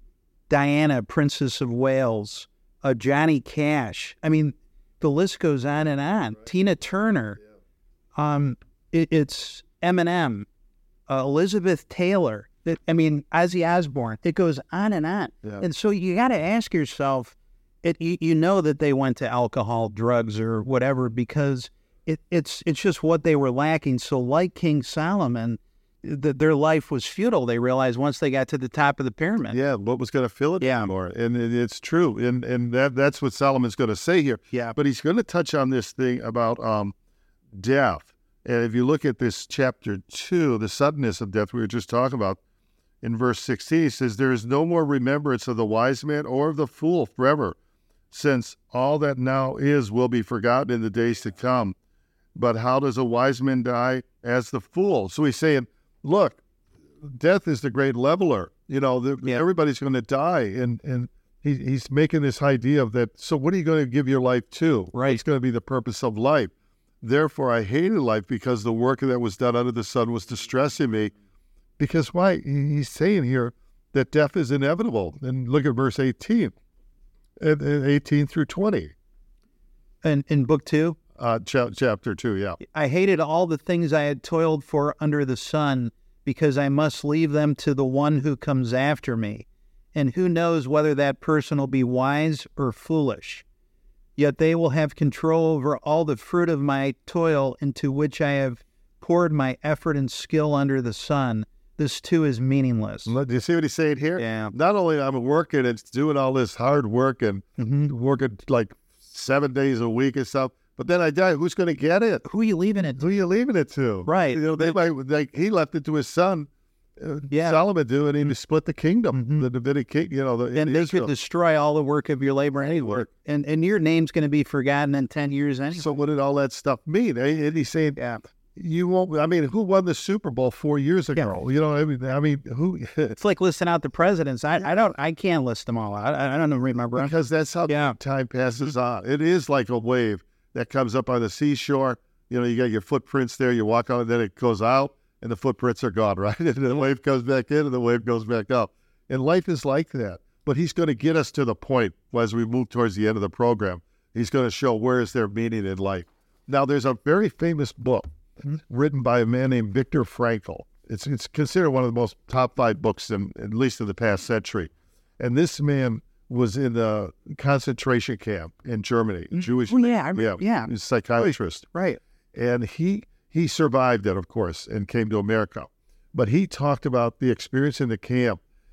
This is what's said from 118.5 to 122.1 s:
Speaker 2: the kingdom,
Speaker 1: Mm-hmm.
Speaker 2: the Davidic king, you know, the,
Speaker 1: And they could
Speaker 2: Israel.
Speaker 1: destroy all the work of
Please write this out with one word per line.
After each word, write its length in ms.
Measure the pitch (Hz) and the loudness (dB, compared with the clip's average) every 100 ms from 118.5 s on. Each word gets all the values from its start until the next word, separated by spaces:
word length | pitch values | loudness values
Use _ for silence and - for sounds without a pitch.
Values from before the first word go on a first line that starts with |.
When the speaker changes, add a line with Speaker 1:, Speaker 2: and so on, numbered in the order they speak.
| 156 - | 0 0
Speaker 2:
the 80 | |
kingdom, 500 | 147 156 220 233 131 | -2 2 2 2 0
Speaker 1:
Mm-hmm. 180 | 117 151 | 0 0
Speaker 2:
the 80 | 127 | 0
Davidic 380 | 123 123 139 120 | -2 0 -2 0
king, 180 | 151 170 | -2 -2
you 120 | 135 | -2
know, 120 | 135 120 | 0 0
the, 80 | 120 | 0
Speaker 1:
And 100 | 127 | 0
they 80 | 156 147 | 2 2
could 20 | |
Speaker 2:
Israel. 240 | 170 185 120 | 2 0 0
Speaker 1:
destroy 520 | 135 - 170 170 156 | -4 -4 0 4 4
all 140 | 147 151 | 2 0
the 80 | |
work 260 | 139 147 | 0 0
of 120 | - | 0